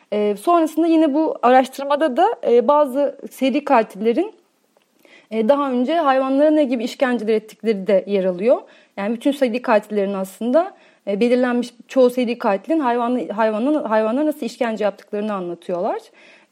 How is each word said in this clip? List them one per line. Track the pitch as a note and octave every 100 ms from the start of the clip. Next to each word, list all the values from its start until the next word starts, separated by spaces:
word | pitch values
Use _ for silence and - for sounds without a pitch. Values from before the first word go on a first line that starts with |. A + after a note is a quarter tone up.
| -
Ee, | G#3 G#3 G3
sonrasında | E4+ F4 D#4 D#4 E4+
yine | D#4+ D#4+
bu | C#4+ D#4+ -
araştırmada | A#3 C4 C4 - C#4 C#4+ D#4 B3
da, | G4+ A#4+ -
e, | A#3+ A3+
bazı | D4 D4 C4 C#4 - -
seri | - C4 D4 D4
katillerin, | B3 A3 F#3+ A3 A#3 G#4+ - _ _ _ _ _ _ _ _ -
e, | A3 A3
daha | C#4+ C#4
önce | B3 B3+ E4+
hayvanlara | C#4+ C4 C4 C4+ D#4
ne | D4+
gibi | C4+ B3
işkenceler | B3 - B3+ A#3+ G#3+
ettikleri | A3 A3 - A3 G3 F#3+
de | F#3+ G3
yer | G3+ F#3
alıyor. | F3+ A3 E4 - _ _ -
Yani | G3+ A#3
bütün | C#4+
seri | C#4 B3+ A#3+
katillerin | B3 G#3 - G#3 G3
aslında, | G3 F#3+ - A#3 D4 F#4+ - _ _ G3+
e, | G3+
belirlenmiş | A#3+ B3 B3 A#3+ A#3+ - -
çoğu | C4 B3
seri | B3 A#3 A#3+
katilin | A3 G3 - D#4+
hayvanlı-, | B3+ A#3+ A#3 B3 -
hayvanla-, | G#3 A3 G#3+ C4 D4+ G#3
hayvanlara | A3 A3 B3+ D4+
nasıl | D4 A#3
işkence | - A#3 A3
yaptıklarını | G#3 G3 - G#3 G#3+
anlatıyorlar. | G3 F3 E3+ - F3 G#3+ G#4+ - _ - _ -